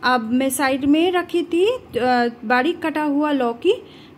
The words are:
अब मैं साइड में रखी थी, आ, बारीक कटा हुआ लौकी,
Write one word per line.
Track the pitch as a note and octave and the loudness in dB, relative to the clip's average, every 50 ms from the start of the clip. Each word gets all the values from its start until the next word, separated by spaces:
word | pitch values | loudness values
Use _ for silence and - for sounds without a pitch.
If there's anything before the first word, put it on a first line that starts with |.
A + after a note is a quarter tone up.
| - | 2
अब | B3 B3+ B3+ A3 A3 A#3+ | 2 0 0 0 0 0
मैं | B3+ C4 C4+ | 0 0 0
साइड | C4 - D4 C4 C4+ C4+ C4+ | 0 0 0 0 0 0 2
में | C#4 C#4+ D#4 E4 F#4 F4+ | 2 4 4 4 2 2
रखी | F4+ E4+ F4 - F4 E4+ | 0 -2 0 -2 -2 -2
थी, | F4 - E4+ F4+ | 0 0 2 2
आ, | G#4+ B4+ B4+ - - - A#3 A3+ B3+ B3+ B3 A#3+ A#3+ A#3 - - | 2 0 -2 -6 -6 -4 -2 0 2 2 2 0 0 -2 -6 -4
बारीक | G#3+ B3 B3 B3+ D#4 F4 E4+ - | 0 0 2 2 0 -2 -2 -4
कटा | D#4+ D4 D#4 D4+ | -4 -4 -2 -2
हुआ | D4+ C#4 C#4+ D4+ D4+ D4 | -2 0 0 0 0 0
लौकी, | C4+ B3 A#3 A#3 A#3+ - E4+ A4 B4+ - - - - - - - | 0 -2 -2 -4 -2 0 0 0 0 -2 -18 -20 -20 -20 -20 -12